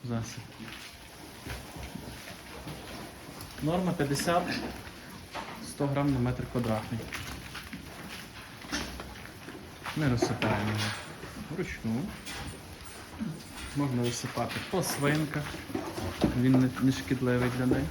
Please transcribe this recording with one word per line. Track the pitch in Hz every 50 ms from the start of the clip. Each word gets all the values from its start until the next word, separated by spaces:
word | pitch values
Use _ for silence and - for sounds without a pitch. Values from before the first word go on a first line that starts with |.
| -
засіб. | 123 120 113 113 - - - 104 - - - - - - - - - - - - - - - - - - - - - - - - - - - - - - - - - - - - - - - - - 160 160 - 151 151 - - - - - - - - - - - - - - - - - 143
Норма | 151 170 180 185 175
п'ятдесят, | 151 - 147 139 143 139 - 180 170 180 175 - 131 123 117 123 - - - - - - - - - - - - - - - - - - -
сто | - - - 143
грам | 139 139 143 143 143 135
на | 123
метр | 120 123 123 - 120 -
квадратний. | - 127 117 110 110 107 - - 120 113 - - - - - - - - - - - - - - 277 277 - - - - - - - - - - - - - - - - - - - - - - - - - - - - - - - - - - - - - - - - - - -
Ми | 147 151 139
розсипаємо | 123 117 - - 113 - - 107 104 101 104 104
його | 107 107 107 107 - - - - - - - - - - 107 -
вручну. | 147 180 175 - - - - 113 113 123 165 214 - - - - - - - - - - - - - - - - - - - - - - 220 - 160 - - - - - - - -
Можна | 139 143 139 123 120
висипати | 120 120 120 - - 110 - - 117 117 - 117 - -
по | - 185 -
свинках, | - - - 139 143 151 156 156 143 147 151 143 - - - - - - - - - - - - - - - - - - 123
він | 123 131
не, | 131 131 127 127 - -
не | 120 135
шкідливий | 131 - - - 135 127 127 127 123 123 123 123 120
для | 123 127
них. | 127 139 139 147 165